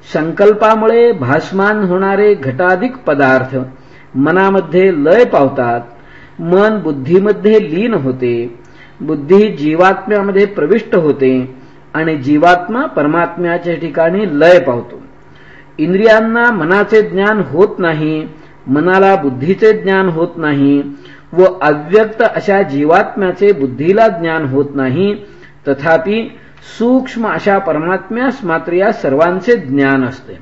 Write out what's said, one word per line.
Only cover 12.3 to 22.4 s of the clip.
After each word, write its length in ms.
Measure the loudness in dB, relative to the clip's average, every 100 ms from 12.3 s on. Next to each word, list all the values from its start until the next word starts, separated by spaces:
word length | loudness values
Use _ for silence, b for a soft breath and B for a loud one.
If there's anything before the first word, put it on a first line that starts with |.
| 2 4 2 0 -6 -4
परमात्म्याच्या 920 | -2 0 0 -2 -4 -4 -4 -4 -6
ठिकाणी 640 | -6 0 0 0 -2 2
लय 200 | 4 4
पावतो. 420 | 2 -4 -8 -18 -20 -20 -20 B B B B -6
इंद्रियांना 760 | -2 2 4 4 2 0 0
मनाचे 500 | 0 0 0 2 2
ज्ञान 400 | 0 -2 0 -2 -2
होत 320 | 0 0 0
नाही, 480 | -4 -2 -4 -4 -8 -16 B B -2
मनाला 480 | 0 2 4 4 2
बुद्धीचे 580 | 0 -4 -4 2 2
ज्ञान 360 | 2 0 0 0
होत 180 | -2 -4 -4
नाही 460 | -4 0 2 2 -2 B B B B
व 100 | 2 2 4
अव्यक्त 600 | 0 0 2 2 2 0
अशा 400 | -2 0